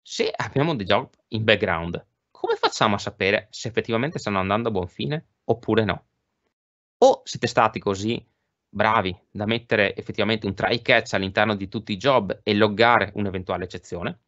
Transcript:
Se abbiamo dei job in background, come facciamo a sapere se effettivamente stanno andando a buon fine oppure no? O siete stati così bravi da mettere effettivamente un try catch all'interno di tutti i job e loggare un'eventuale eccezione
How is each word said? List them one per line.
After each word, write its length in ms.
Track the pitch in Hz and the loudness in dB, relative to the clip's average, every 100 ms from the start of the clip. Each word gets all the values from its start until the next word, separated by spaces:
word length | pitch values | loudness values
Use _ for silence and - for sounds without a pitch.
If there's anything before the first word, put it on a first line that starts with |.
Se 320 | - - 226 - | -12 -4 -4 -4
abbiamo 380 | 113 135 156 | -4 0 0
dei 140 | 139 92 | -2 0
job 220 | 104 139 _ _ | 0 0 _ _
in 160 | 113 | -2
background, 600 | 110 104 98 82 85 - - _ _ | 2 2 2 -2 -4 -8 -12 _ _
come 240 | - 381 440 | -8 -4 0
facciamo 400 | 415 - 117 101 | 0 2 2 2
a 40 | |
sapere 480 | - - 98 104 - | -4 -2 0 0 -2
se 160 | - 117 | -12 -4
effettivamente 520 | 110 - 113 143 - | -4 -2 -2 -2 -6
stanno 200 | - 98 | -4 -2
andando 280 | 95 104 117 | 0 0 0
a 40 | |
buon 160 | 98 90 | -2 -4
fine 380 | - 131 151 _ _ - | -6 -6 -6 _ _ -4
oppure 400 | 117 - 110 107 | -4 2 2 2
no? 200 | 87 _ _ _ _ _ _ _ _ _ _ | -2 _ _ _ _ _ _ _ _ _ _
O 240 | 262 - | 4 4
siete 240 | - - 113 | -6 -4 0
stati 320 | - 110 95 | 4 2 2
così 420 | 104 95 107 117 - _ _ _ _ | -2 -2 -2 -6 -8 _ _ _ _
bravi 480 | 101 107 113 92 90 _ | 0 2 2 0 -6 _
da 160 | 98 104 | -6 -2
mettere 500 | 117 117 110 98 - | -2 0 2 2 0
effettivamente 520 | - 110 104 110 101 | -8 -2 -2 0 -4
un 80 | 92 | -2
try 260 | 95 117 | -2 -2
catch 320 | - 120 110 | 2 2 2
all'interno 420 | 98 95 95 107 101 | -4 -2 0 0 0
di 140 | 98 | -6
tutti 240 | 113 95 | -10 -8
i 40 | 98 | -2
job 440 | 120 131 95 - | 2 0 0 -6
e 140 | - 104 | -2 2
loggare 560 | 107 101 117 117 98 | 2 4 4 4 2
un'eventuale 520 | - 101 92 90 90 92 | -4 -4 -6 -6 -6 -6
eccezione 540 | 92 - 90 104 180 | -12 -12 -8 -8 -10